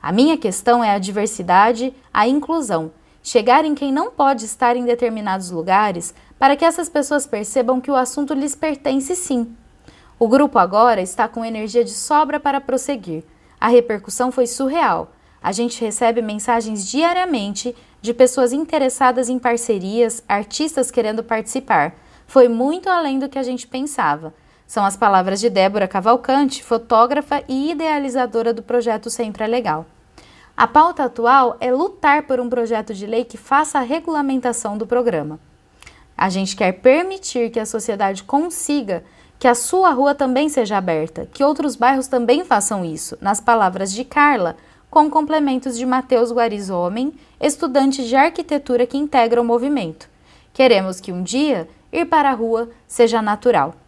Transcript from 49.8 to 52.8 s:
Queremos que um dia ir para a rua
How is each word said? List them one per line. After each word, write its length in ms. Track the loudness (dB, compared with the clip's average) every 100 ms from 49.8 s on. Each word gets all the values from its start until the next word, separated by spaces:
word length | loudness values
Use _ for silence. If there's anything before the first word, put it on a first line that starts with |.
| -4 -10 -20 _ _ _ _
Queremos 460 | 2 4 6 2 -6
que 120 | -8
um 100 | -8
dia 460 | -4 -2 0 -2 -4 -14 _
ir 140 | -4 0
para 240 | 2 2
a 40 |
rua 360 | 0 -2 -2 -4 -12